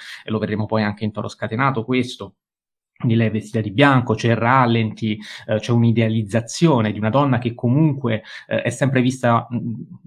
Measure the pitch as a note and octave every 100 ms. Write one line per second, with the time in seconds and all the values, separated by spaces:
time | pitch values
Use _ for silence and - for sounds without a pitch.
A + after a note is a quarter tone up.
0 | - - - G#2+ G2 G#2 G#2 A2 G#2 G#2
1 | G#2 G2+ G2 - G#2+ A2 C3+ C3+ A2+ B2+
2 | B2 - G2+ - _ _ _ _ _ -
3 | B2 A2+ A2+ G#2 - A2+ G#2+ G2 C#3+ C3
4 | A#2+ - A#2+ A2+ A2+ C3 A#2+ A#2 A2 F#2
5 | A2 G#2+ - - - A2 - A#2+ A#2 A2+
6 | A2+ A2+ G#2 A2+ A#2 - E3+ B2+ G#2+ G#2
7 | A2 B2+ C#3+ A#2 A#2+ A#2 A#2+ C3+ D#3+ C3+
8 | A#2 G#2+ - - - A2+ - - C3+ C3
9 | B2 B2 A#2+ A#2 A2+ A#2+ A#2+ A2 - -